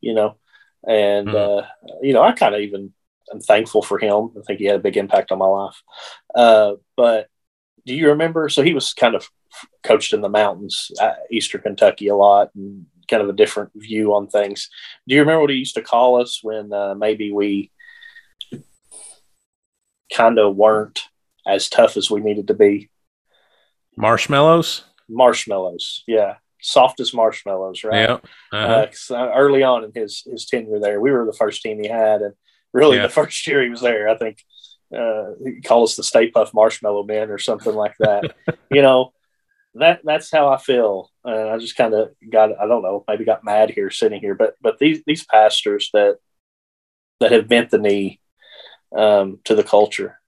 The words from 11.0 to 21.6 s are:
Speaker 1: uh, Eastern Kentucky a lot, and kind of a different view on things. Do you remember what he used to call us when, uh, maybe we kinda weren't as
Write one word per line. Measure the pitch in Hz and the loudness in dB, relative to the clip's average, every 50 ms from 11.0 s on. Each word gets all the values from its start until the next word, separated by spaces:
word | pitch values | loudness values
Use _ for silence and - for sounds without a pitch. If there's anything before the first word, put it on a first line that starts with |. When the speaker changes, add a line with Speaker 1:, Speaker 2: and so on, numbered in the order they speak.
Speaker 1:
uh, | 101 113 - - - - | -2 -2 -2 -6 -12 -8
Eastern | 117 110 - - - - _ | -6 -6 -6 -6 -10 -8 _
Kentucky | 107 101 - 110 101 - - 104 101 | -8 -2 2 2 2 2 0 -4 -2
a | 101 | 2
lot, | 101 101 101 101 101 104 - _ | 4 6 6 6 4 2 0 _
and | 104 98 101 98 98 85 _ _ _ _ - | -18 -16 -16 -16 -20 -20 _ _ _ _ -2
kind | - 110 101 | -2 -2 0
of | 101 | -2
a | 95 | 2
different | 104 107 101 - 107 104 - _ | 2 2 2 2 -8 -10 -10 _
view | 107 107 110 110 107 107 104 104 | -20 -14 -8 -6 -2 0 0 0
on | 101 101 | 0 -2
things. | 101 - 104 104 101 101 - - - _ - - - - _ _ | -2 -2 -2 -2 -2 -6 -12 -14 -16 _ -20 -20 -20 -20 _ _
Do | - 131 | 0 2
you | 143 | 4
remember | 143 151 160 160 151 | 4 4 4 2 2
what | 143 | 0
he | 139 | 0
used | 131 131 135 - | -4 -6 -6 -8
to | 110 110 | -10 -6
call | - - 117 127 127 123 123 | -2 0 2 4 4 4 2
us | 123 120 - - - | 0 -2 -8 -12 -10
when, | 110 110 107 104 104 104 | -10 -10 -10 -10 -8 -6
uh, | 101 101 98 98 | -6 -6 -6 -6
maybe | 101 107 107 110 107 107 104 101 | -4 -2 -4 -2 -4 -6 -6 -2
we | 101 101 104 101 101 101 _ _ _ - - - - - - _ - _ _ _ _ - _ - - - _ _ _ _ _ - - - - - _ _ _ _ _ _ _ _ _ _ _ _ _ _ _ _ _ _ _ | -2 -2 -2 -2 -4 -6 _ _ _ -20 -20 -20 -20 -20 -20 _ -20 _ _ _ _ -20 _ -18 -20 -20 _ _ _ _ _ -20 -20 -20 -20 -20 _ _ _ _ _ _ _ _ _ _ _ _ _ _ _ _ _ _ _
kinda | - - 117 113 117 110 107 101 | -2 2 2 4 4 4 2 2
weren't | 98 98 107 107 107 107 107 107 _ - - _ _ _ _ _ _ _ _ | 2 4 4 4 4 2 -2 -6 _ -14 -14 _ _ _ _ _ _ _ _
as | - 101 95 | -4 -4 -4